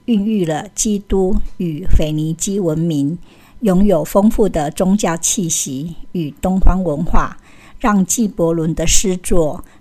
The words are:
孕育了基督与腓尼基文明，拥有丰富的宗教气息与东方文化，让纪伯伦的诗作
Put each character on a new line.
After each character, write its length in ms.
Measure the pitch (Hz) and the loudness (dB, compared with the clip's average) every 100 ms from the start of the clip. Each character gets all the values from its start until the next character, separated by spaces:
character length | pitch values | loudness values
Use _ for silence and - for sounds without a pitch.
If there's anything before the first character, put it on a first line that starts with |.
| - | -2
孕 180 | 220 | 0
育 220 | 208 214 160 | 0 0 -2
了 200 | 151 - | -4 -6
基 240 | - 220 202 | -6 -2 -2
督 380 | - 190 185 208 - - | -2 0 2 2 0 -4
与 260 | 175 151 | -6 -2
腓 260 | 180 - 156 | 4 4 4
尼 220 | 151 156 | -2 -4
基 260 | 160 - 196 | -4 -4 -2
文 200 | 170 156 | -2 -2
明， 400 | 170 147 143 175 - - - - | -2 0 -2 -4 -10 -20 -20 -4
拥 240 | 220 180 | 0 4
有 180 | 202 165 | 4 2
丰 280 | 151 202 214 | 2 2 2
富 180 | - 196 | 2 0
的 220 | 165 147 | 0 -4
宗 260 | - 185 202 | -2 0 2
教 180 | 180 | 0
气 320 | 165 - - 165 | -2 -4 -4 -4
息 480 | - - 131 165 160 - | -4 -6 -8 -10 -10 -8
与 180 | 180 151 - | -6 -6 -4
东 180 | 185 190 | -2 4
方 240 | - 185 | 4 4
文 220 | 175 147 | -2 -4
化， 320 | 170 185 143 - - - - - | 2 2 0 -6 -20 -20 -20 -4
让 280 | 240 202 180 | 0 2 0
纪 200 | - 214 | -2 -4
伯 240 | - 170 | -2 -2
伦 240 | 170 160 | 0 -2
的 120 | 156 165 | -2 2
诗 280 | - 196 180 | 2 0 -4
作 440 | - 180 151 - - - | 2 2 2 -2 -14 -18